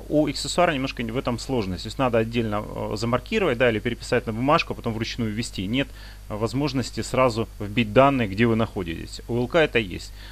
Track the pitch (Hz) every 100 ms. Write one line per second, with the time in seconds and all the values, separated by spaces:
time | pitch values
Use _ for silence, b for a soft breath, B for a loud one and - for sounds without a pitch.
0 | - 147 151 135 143 - 175 143 131 -
1 | 117 117 139 117 - 131 95 87 110 -
2 | 131 117 113 117 113 104 - 110 107 110
3 | 117 123 - 220 185 120 123 110 117 113
4 | - 123 117 110 135 160 - - 120 110
5 | 113 - 113 107 117 - 95 127 143 B
6 | B B - 104 113 131 147 131 113 -
7 | 107 127 131 110 107 - 104 107 110 113
8 | 135 135 107 95 117 113 110 101 85 82
9 | - - - 120 123 170 151 120 101 85
10 | - B B